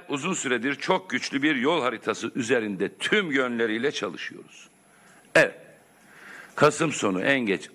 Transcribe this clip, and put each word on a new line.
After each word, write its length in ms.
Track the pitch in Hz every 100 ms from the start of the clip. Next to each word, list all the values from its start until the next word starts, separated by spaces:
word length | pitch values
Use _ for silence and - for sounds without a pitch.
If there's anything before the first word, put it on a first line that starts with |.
| -
uzun 240 | 143 147
süredir 420 | - 135 123 123 139
çok 340 | - 185 -
güçlü 320 | - - 139
bir 140 | 147 139
yol 260 | 131 170
haritası 500 | 127 110 - 107 110 -
üzerinde 640 | 113 127 107 92 95 -
tüm 340 | - 214 180
yönleriyle 600 | 135 127 117 117 110 135
çalışıyoruz. 800 | 143 101 - - - - - - _ _ _ - - _ 165
Evet, 200 | 98 - - - _ _ - - - - - -
Kasım 360 | 147 - 160
sonu 300 | - 107 92
en 180 | - 139
geç 300 | 113 92 -